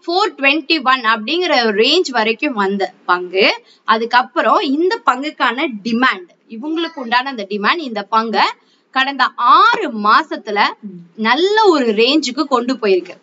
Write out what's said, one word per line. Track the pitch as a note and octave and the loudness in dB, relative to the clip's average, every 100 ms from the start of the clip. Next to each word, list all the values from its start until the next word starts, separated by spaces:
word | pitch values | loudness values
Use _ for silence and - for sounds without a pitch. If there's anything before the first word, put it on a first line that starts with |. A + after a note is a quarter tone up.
ஃபோர் | - F4 G4+ C#4+ | -2 -2 -2 0
ட்வென்டி | C4+ D4+ C4+ E4 B3 | 0 0 0 -2 0
ஒன் | C4 A3+ A3+ | 0 2 0
அப்படிங்கிற | G#3+ E4 F4+ C4+ A3+ G3+ | -2 -2 0 2 2 2
ரேஞ்ச் | B3 D#4+ F4 B3 | 2 2 0 -2
வரைக்கும் | A3 A3+ D4 A3+ | -2 -2 -4 -2
வந்த | F#3+ G3+ F#3+ - - | -2 -2 -4 -8 -4
பங்கு, | F3+ F3+ F#3 B3 A4+ _ _ - | -2 -2 0 0 0 _ _ -2
அதுக்கப்புறம் | A3 A3+ B3 B3+ E4 A#3 D#4 E4 C#4 | -2 2 0 0 -2 2 2 0 0
இந்த | F#4 A#4 F#4 | 0 0 -2
பங்குக்கான | B3 D4 D4+ C4+ A#3+ C#4+ G#3+ G3 | -2 -6 -2 -2 -2 -6 -6 -4
demand, | A#3 B3+ G3+ F3+ _ _ A3+ | 0 0 -2 -10 _ _ -12
இவங்களுக்கு | D4 D#4+ E4 D#4 | -6 -4 -6 -8
உண்டான | A#3+ A#3+ C4 | -2 -2 -2
அந்த | B3+ F#3+ | -8 -6
demand | G3+ G#3 E4 C#4+ | -4 -2 -2 -4
இந்த | G#3 G3+ A3 | -8 -2 -2
பங்கை | A3+ G3+ - - _ _ _ C4 | 0 0 0 -2 _ _ _ -2
கடந்த | C4+ C#4 B3 - A#3+ D4+ | -2 0 -2 0 4 6
ஆறு | G#4+ A#4 E4+ A3+ G#3 | 6 2 -4 -2 2
மாசத்துல | B3+ D#4+ D4 A3 G3+ B3+ - G#3 F3 E3+ - A3 | 2 2 -8 -6 0 0 -2 -14 -16 -20 -4 0
நல்ல | C4 F#4 G#4+ G#4+ | 2 2 4 4
ஒரு | D#4 A#3+ G#3 | 4 2 2
ரேஞ்சுக்கு | A#3 D4+ C4 C4 D4+ B3 | 4 2 0 -4 -2 -2
கொண்டு | A#3+ C4 | -2 -2
போயிருக்கு. | G#3+ F#3 F3 - | 2 0 0 -18